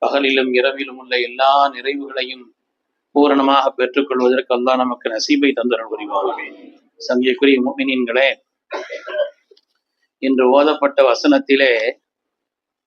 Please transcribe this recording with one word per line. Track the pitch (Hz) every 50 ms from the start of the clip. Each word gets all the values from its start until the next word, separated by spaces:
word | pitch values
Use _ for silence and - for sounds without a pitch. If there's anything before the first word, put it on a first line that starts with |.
| 120
பகலிலும் | 120 123 139 143 135 135 135 127 127 123
இரவிலும் | 123 123 135 139 139 139 135 127 131
உள்ள | 127 127 127 123
எல்லா | 123 120 120 127 135 135 139 143 143 139
நிறைவுகளையும் | 131 123 123 135 143 143 139 139 135 131 131 127 131 127 123 117 _ _ _ _ _ _ _ _ _ _ _ _
பூரணமாக | _ 143 143 147 139 139 139 139 139 139 131 139
பெற்றுக் | - - 127 127 127 143 139 139
கொள்வதற்கு | 131 127 127 123 127 127 127 - 127
அல்லாஹ் | 120 123 131 131
நமக்கு | 127 127 127 123 120 - 127
நசீபை | 113 110 - - 147 139 143 139
தந்தருள் | 127 120 117 123 117 113 113 110
புரிவானாக. | 110 104 104 101 101 98 - 95 - - - - - - - - - _ _ _ _ _
சங்கைக்குரிய | - - 127 123 127 131 123 123 143 139 139 127 123
முஃமினீன்களே, | - - - 135 139 131 127 127 117 117 127 135 135 117 - _ _ _ _ _ _ - - - - 587 587 - - - 605 554 - - _ _ _ _ _ _ _ _ _ _ _ _ _ _ _ _ _
இன்று | - 135 135 127 127 123
ஓதப்பட்ட | 131 139 147 151 151 147 143 143 - - 135
வசனத்திலே | 131 117 113 - 147 139 139 139 - 139 135 139 131 120 113 107 120 131 - _ _ _ _ _ _ _ _ _ _ _ _ _ _ _ _ _